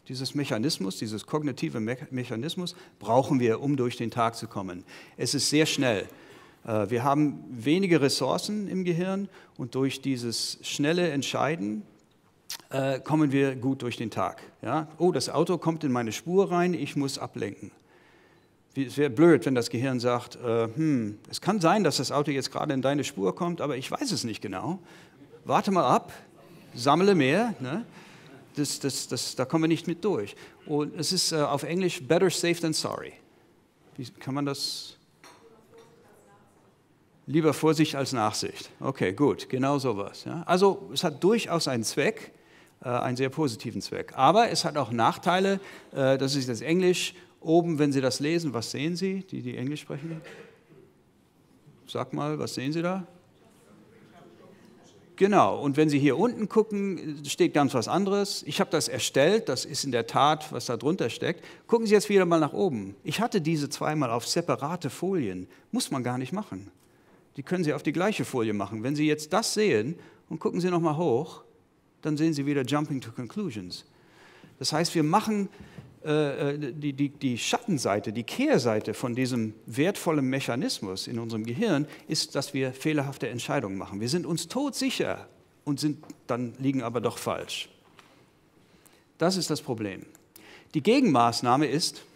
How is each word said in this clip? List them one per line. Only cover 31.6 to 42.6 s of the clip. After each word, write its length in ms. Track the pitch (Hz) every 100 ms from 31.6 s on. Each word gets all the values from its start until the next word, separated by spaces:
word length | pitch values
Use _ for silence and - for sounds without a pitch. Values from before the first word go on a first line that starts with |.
Englisch 380 | 147 170 185 -
better 260 | 127 165 185
safe 300 | - 175 170
than 140 | 165
sorry. 400 | 156 - - - - - _ _ _ _ _ _ -
Wie 100 | 123
kann 280 | - -
man 120 | 135 143
das? 520 | 139 - - - - _ _ - - - - _ 466 - - - - _ - _ _ _ _ _ _ _ _ -
Lieber 280 | 143 156
Vorsicht 420 | 135 156 156 151 139
als 160 | 131
Nachsicht. 600 | 131 107 104 - - - -
Okay, 340 | - 131 101
gut, 360 | 101 143 92 -
genau 280 | 131 135 143
sowas, 480 | 127 101 98 - 127
ja. 160 | 135 170
Also 420 | 180 196 190 -
es 120 | -
hat 200 | 175 135
durchaus 440 | 180 226 - 170 151
einen 160 | 127
Zweck, 480 | 107 - 147 - - - _ -